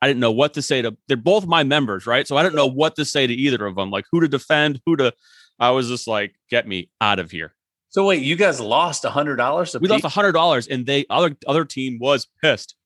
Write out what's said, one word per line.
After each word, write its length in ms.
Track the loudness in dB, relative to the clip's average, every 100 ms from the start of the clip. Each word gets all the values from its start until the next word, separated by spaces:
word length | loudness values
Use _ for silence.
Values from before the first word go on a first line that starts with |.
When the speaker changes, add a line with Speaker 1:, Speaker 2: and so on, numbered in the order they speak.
Speaker 1:
I 40 | 0
didn't 140 | 2
know 100 | 2
what 200 | 2 0
to 60 | 0
say 200 | -2 -2
to, 120 | -2 -6 -4
they're 80 | 0
both 300 | 2 2 2
my 180 | 2
members, 420 | 4 2 0 -4 -2
right? 200 | -2 0
So 80 | 0
I 60 |
didn't 140 | 2 2
know 100 | 0
what 280 | 2 0 0
to 100 | -2
say 200 | 0 0
to 60 |
either 320 | 0 0 0
of 100 | -2 -4
them, 140 | -4
like, 140 | -6 -2
who 80 | 0
to 80 | 0
defend, 540 | 0 0 2 0 -2
who 120 | -2 2
to, 180 | 0 -2 _ -20 _ 0
I 120 | 2
was 180 | 2 0
just 180 | -6 -4
like, 280 | -4 -4 _ _
"Get 180 | -2 -2
me 220 | -6 -10 -2
out 180 | 0 0
of 120 | -4
here." 240 | -10 -14 _ _ _ _
Speaker 2:
So 160 | 0
wait, 180 | 2 2
you 140 | 0 2
guys 240 | 2 0
lost 460 | 0 0 0 -2 -4
a 40 |
hundred 260 | -2 -2 -2
dollars 380 | 0 -2 -4 -2
Speaker 1:
We 80 | 0
lost 120 | 0
Speaker 2:
apiece? 80 | -2
Speaker 1:
a 20 |
hundred 180 | 0 2
dollars 340 | 2 2 0 -2
and 180 | -6
they, 220 | -2 -2 0
other, 260 | 0 0 -2 -2
other 180 | -2
team 340 | -2 -6 -8 -2
was 280 | 0 0 -2 _
pissed 320 | 0 0 -4 -20